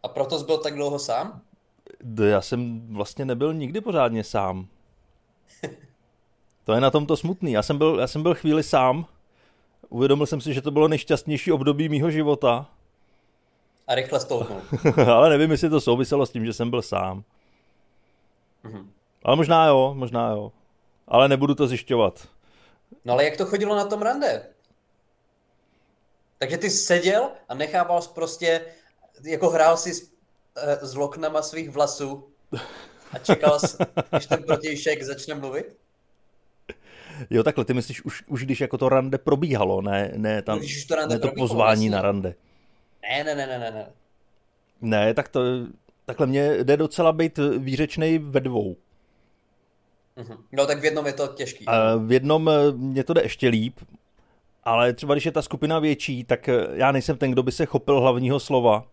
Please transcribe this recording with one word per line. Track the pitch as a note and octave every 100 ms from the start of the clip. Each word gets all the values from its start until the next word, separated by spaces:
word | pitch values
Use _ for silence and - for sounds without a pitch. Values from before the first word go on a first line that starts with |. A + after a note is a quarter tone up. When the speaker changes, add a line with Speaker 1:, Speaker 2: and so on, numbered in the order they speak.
Speaker 1:
A | -
proto | - C3+ D#3+
jsi | C#3+
byl | D#3
tak | D3+ C#3+
dlouho | C#3+ C#3+
sám? | - A#2 F#3+ - _ _ _ _ - -
Speaker 2:
D-, | A#2+ A2 G#2
já | G2+
jsem | - B2 B2 A2+ A#2
vlastně | G#2 G2+ - C3
nebyl | A#2+ D3
nikdy | D#3+ C3 F#3+
pořádně | G#3+ E3+ B2 A2+
sám. | G#2+ A2 F#2+ F#2+ F#2 _ _ _ _ _ _ _ _ _
Speaker 1:
<laughs> | D3+ - _ _ _ _ _ _ _ _
Speaker 2:
To | -
je | A2
na | C3+
tom | D3+ D3
to | D#3
smutný. | E3 F#3 E3+
Já | G#2+
jsem | - D3
byl, | D#3 C3+
já | C3
jsem | D3+
byl | E3 E3
chvíli | D#3+ D#3
sám. | D3 C#3+ B2+ C#3 E3 _ _ _ _ _ _ _ -
Uvědomil | A#2 C3+ C#3 D3
jsem | D3
si, | C#3+
že | C3+
to | C#3
bylo | C#3+ D#3
nejšťastnější | D#3 - C#3+ - D3 -
období | D#3 C3+ D3 D#3+
mýho | D3 D#3+
života. | D#3 D3 C#3+ C3+ A#2+ C#3+ _ _ _ _ _ _ _ _ _ _ _ -
Speaker 1:
A | B2+
rychle | B2+ C#3
stoupnul. | - B2 G#2+ G2 - C3+
Speaker 2:
<laughs> | D3+ - B2
Ale | A#2 D#3
nevím, | D3 D#3+
jestli | D3+ E3
to | D3+
souviselo | B2+ A#2+ B2 C3 B2+
s |
tím, | A#2+ A2+
že |
jsem | G#2+ A#2+
byl | B2
sám. | - F#2+ F#2 F#2+ G2+ _ _ _ _ _ _ _ _ _ _ _ _ _
Speaker 1:
Mhm. | A2+ G#2+ G2 _ _ _
Speaker 2:
Ale | - C#3+
možná | D#3 E3 D#3+
jo, | C#3 C3 C#3
možná | B2 A#2+ A#2
jo. | G#2+ G#2+ _ _ _ _ _ _
Ale | A#2 C#3
nebudu | C3+ C#3+ C#3+
to | C3+
zjišťovat. | B2 - B2 G2+ - - _ _ _ _ _ _ - A#2+
Speaker 1:
No |
ale | B2 D3
jak | D3+
to | F#3
chodilo | G3+ G#3 G#3
na | G3+
tom | G#3
rande? | G#3+ C#4 C#4 A#2 - _ _ _ _ _ _ _ _ _ _ _ _ _ _ _ _ _ _ _
Takže | C3 E3
ty | G#3
seděl | F#3+ - F3 F3 G#3 C4 - _
a |
nechával | C3 D3+ F3+ F3 F3
jsi | E3+ -
prostě, | E3 - E3+ E3 E3 - _ _ _ _
jako | D3 D#3 F3
hrál | E3 D#3+ E3+
si | F3+
s, | F3 - _ _ _ _ -
eh, | D3 C#3+ C#3
s | B2+
loknama | C#3+ D#3+ D#3 D#3
svých | D#3 D#3+ D#3+
vlasů | C#3 C#3+ - C#3 C#3 - _ _ A#2+ - - - _ -
a | B2+
čekal | - F3+ D3+ D3
jsi, | F3+ - F3 -
Speaker 2:
<laughs> | -
Speaker 1:
když | D3+ -
ten | -
protějšek | - D3 D#3 D3 D#3 D3
začne | C3+ C#3 - D3
mluvit? | C3+ C#3 - _ _ _ _ _ _ _ _ _ - - _ - - D3 C3
Speaker 2:
Jo, | A#2+
takhle, | A2+ D3 A#2+
ty |
myslíš | B2+ - C3 -
už, | - -
už | C3+ C3
když | C#3
jako | C3 B2+
to | C3
rande | C3 C3+ C3
probíhalo, | - C#3+ E3 B2+ F#2+ F#2+
ne, | G2+ G2 G2 C#2
ne | G#2+ G#2+
tam, | G2+ G#2+
Speaker 1:
No, |
když | C#3+ -
už | -
to | D#3+
rande | D#3 -
Speaker 2:
ne |
to | C#3
Speaker 1:
probíhalo, | C#3 B2
Speaker 2:
pozvání | A2 A2 A2 G#2+
Speaker 1:
jasně. | G2
Speaker 2:
na |
rande. | G2+ G2+ F#2 F2 _ _ _ _ _ _ G#2
Speaker 1:
Ne, | C3+
ne, | D3+ C#3+
ne, | C3+
ne, | B2+
ne, | A#2
ne. | A2 G#2 _ _ _ _ _ _ _ _ _
Speaker 2:
Ne, | A2+ G#2+ G#2+
tak | A2+ C#3
to, | C3+ B2+ B2+ A#2+ - _ _ -
takhle | B2 C#3
mně | C3+ C#3+ A#2
jde | B2+ D3
docela | D#3 - E3
být | D#3+ E3 - D3 A#2
výřečnej | C3+ C3+ D3+ - D#3+ E3
ve | D3 C3+
dvou. | C3 A#2 G2+ F2 _ _ _ _ _ _ _ _ _ _ _ _ _ -
Speaker 1:
Mhm. | A2+ A2 _
No, | C3+ C#3
tak | C#3
v | D3+
jednom | D3+ C#3+
je |
to | C#3 C#3
těžký. | - B2 - A2+
Speaker 2:
A | A#2 A2 A2+
v | A2
jednom, | B2+ C3+ D#3 D#3+
eh, | D3+ D3
mně | C3 C3 C3+
to | C3
jde | G3
ještě | - - B2+
líp, | A2+ A2+ - - - _ _ _ _ _ _
ale | - A2+ B2
třeba | D#3 D3
když | C#3+ E3
je |
ta | D#3
skupina | - C3+ D3+ D#3+
větší, | D3+ C#3+ - B2+
tak, | A#2 A#2+ -
eh, | B2 F2+
já | C#2 C3+
nejsem | C#3 - C#3+
ten, | C#3
kdo | B2+
by | B2+
se | - D#3
chopil | C3+ - C#3+
hlavního | B2+ B2 B2+ C#3
slova. | - C3 A#2+ G#2+ A#2